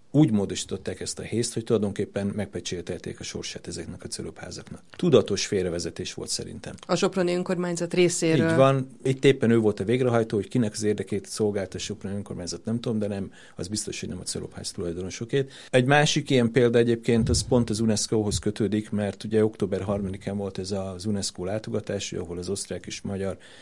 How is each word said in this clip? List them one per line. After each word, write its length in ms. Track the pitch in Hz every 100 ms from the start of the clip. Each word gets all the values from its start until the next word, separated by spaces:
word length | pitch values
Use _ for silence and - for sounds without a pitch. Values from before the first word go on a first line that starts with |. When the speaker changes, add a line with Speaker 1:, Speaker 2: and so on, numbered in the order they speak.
| _
Speaker 1:
úgy 200 | 147 147
módosították 680 | 107 90 87 - 95 - 90
ezt 200 | - -
a 20 |
hészt, 320 | 95 110 117
hogy 100 | -
tulajdonképpen 640 | 110 110 101 101 98 101 101
megpecsételték 920 | 104 95 90 - 87 85 87 87 87
a 40 |
sorsát 440 | - 82 - - -
ezeknek 360 | 87 85 90
a 40 | -
célöpházaknak. 760 | - 85 - - - - - - -
Tudatos 500 | 180 123 - 98 -
félrevezetés 680 | 101 90 85 85 - 90
volt 160 | - -
szerintem. 440 | - - - - - -
Speaker 2:
A 80 | 175
soproni 380 | 196 190 175
önkormányzat 600 | 180 180 175 180 170 175
részéről. 560 | 180 175 - 165 156 165
Speaker 1:
Így 60 | 165
van. 320 | 135 135 131 -
Itt 220 | 135 135 139
éppen 240 | 135 113
ő 80 | 117
volt 220 | 107 104
a 40 |
végrehajtó, 520 | 98 127 123 117 113 107
hogy 100 | 95
kinek 240 | 127 107
az 100 | -
érdekét 420 | 104 101 95 101 -
szolgált 480 | - 107 101 92
a 40 | 92
soproni 380 | - 104 98 101
önkormányzat, 500 | 95 95 85 85 -
nem 140 | 117
tudom, 200 | 120 107
de 80 | 104
nem, 240 | 98 98 - - -
az 120 | 92
biztos, 320 | 104 - -
hogy 100 | 92
nem 100 | 90
a 40 |
célöpház 480 | 90 90 87 - -
tulajdonosokét. 800 | - 87 85 92 - 117 143 135 - -
Egy 160 | 127 127
másik 440 | 147 147 156 -
ilyen 220 | 131 117
példa 260 | 117 120 120
egyébként, 520 | 120 113 - 117 113
az 120 | 120
pont 280 | - 123 113
az 100 | 107
unesco-hoz 580 | 113 104 - 110 104 95
kötődik, 500 | 104 104 101 107 107
mert 340 | 104 101 -
ugye 200 | 110 110
október 380 | 107 - 95 95
harmadikán 560 | 95 101 95 98 - 101
volt 200 | 98 95
ez 140 | 92
az 340 | 101 95 90 104
unesco 380 | 101 95 - 90
látogatás, 680 | 107 117 113 - 101 -
ahol 240 | 90 87 87
az 120 | 90
osztrák 360 | 98 - 90 -
és 160 | -
magyar, 360 | 98 98 95 92 - -